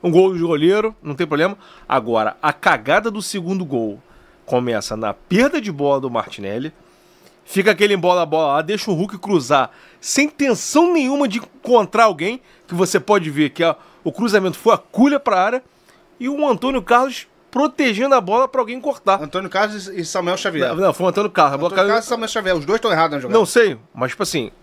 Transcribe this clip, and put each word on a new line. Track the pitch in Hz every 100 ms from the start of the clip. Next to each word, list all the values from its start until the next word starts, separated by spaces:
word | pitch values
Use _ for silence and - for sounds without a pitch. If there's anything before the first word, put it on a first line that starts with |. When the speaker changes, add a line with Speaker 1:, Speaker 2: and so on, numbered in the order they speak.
Speaker 1:
um | 175
gol | 170 190
de | 185
goleiro, | 165 156 160 202 220 214
não | 151
tem | 143 165
problema. | 147 175 202 - - -
Agora, | 131 113 113 107 -
a | 156
cagada | - - 147 110 175 220
do | 214
segundo | 190 202 170 190
gol | 175 131 113 101 _ - - _ -
começa | 127 123 110 - 110
na | 110
perda | 101 _ 185 269 302
de | 208
bola | 147 143 139
do | 131
Martinelli, | 117 104 - 98 107 143 - _ _ _ _ _ _ _
fica | 196 196
aquele | 190 208 202
bola | 175 180
a | 165
bola | 160 156
lá, | 143
deixa | 160 208 -
o |
Hulk | 170 190 196
cruzar, | 202 185 123 143 123 - - _
sem | - - 294
intenção | - 285 220 - 294 349
nenhuma | 349 254 285 277
de | 208
encontrar | - - - 240 196 214 226
alguém, | 165 175 254 _ _ _
que |
você | 175 185 185
pode | 127 208 156
ver | 143 147
que | -
a, | 165 151 - _
o | -
cruzamento | 170 233 202 185 -
foi | 220
a | 196
culha | - - 269 285
pra | 269 196
área, | 190 254 _ _ _ _ _ _
e | 247
o | 285 294
Antônio | 220 247 269
Carlos | - 240 269 240 - _ _
protegendo | 247 294 302 277 202 269 269
a |
bola | 185 220 262
pra | 262
alguém | 220 247
cortar. | 285 277 - 196
Speaker 2:
Antônio | 147 180 190
Carlos | 190 208 208 190
e | 190
Samuel | 165 190 175 180
Xavier. | 202 160 131
Speaker 1:
Não, | 160
não, | 190
foi | - 180
o |
Antônio | 190 208
Carlos. | 185 151
A | 139
bola | 170
Speaker 2:
Antônio | 185 196
Speaker 1:
caiu |
Speaker 2:
Carlos | 226 220
e |
Samuel | 233 220
Xavier, | 226 190 175
os | 143
dois | 220
tão | 226
errados | 165 160 147
na |
jogada. | 247 220
Speaker 1:
Não | 202
sei, | 233 220 120 -
mas, | - 127
tipo | -
assim | - 165 110 -